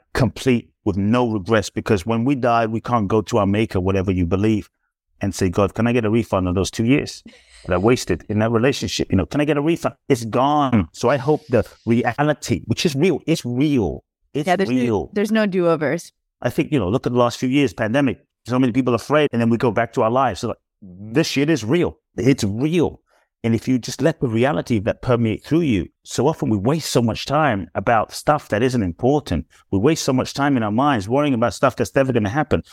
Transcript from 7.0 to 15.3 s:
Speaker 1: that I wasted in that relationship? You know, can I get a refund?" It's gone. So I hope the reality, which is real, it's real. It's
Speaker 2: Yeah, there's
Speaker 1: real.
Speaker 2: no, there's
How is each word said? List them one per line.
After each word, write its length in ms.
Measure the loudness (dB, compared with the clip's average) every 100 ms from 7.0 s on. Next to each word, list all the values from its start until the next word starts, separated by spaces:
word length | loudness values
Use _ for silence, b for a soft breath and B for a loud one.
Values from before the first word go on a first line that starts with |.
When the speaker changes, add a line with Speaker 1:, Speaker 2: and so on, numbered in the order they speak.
| -2 -12 -20 B B B B
Speaker 1:
that 80 |
I 40 | 2
wasted 460 | 2 2 0 -4 -2
in 100 | -2
that 120 | 0
relationship? 560 | 2 0 0 -4 -4 -2
You 60 | 0
know, 80 | 0
can 160 | -2
I 40 | -2
get 120 | 0
a 40 |
refund?" 340 | 0 -2 -4 -6 -2
It's 180 | -2 -2
gone. 600 | 0 0 2 2 0 -2
So 160 | -2 0
I 80 | 0
hope 240 | 0 -2 0
the 180 | 0 0 -4 -2 0
reality, 580 | 0 0 0 -2 -2 -2 0
which 200 | 0 0
is 100 | 2
real, 240 | 2 0 0
it's 180 | -2 -2
real. 580 | 0 2 2 0 -4 -12 _ _
It's 140 | -4 0
Speaker 2:
Yeah, 80 | 0
there's 140 | 0
Speaker 1:
real. 360 | 0 0 0 -2
Speaker 2:
no, 40 |
there's 180 | -4 0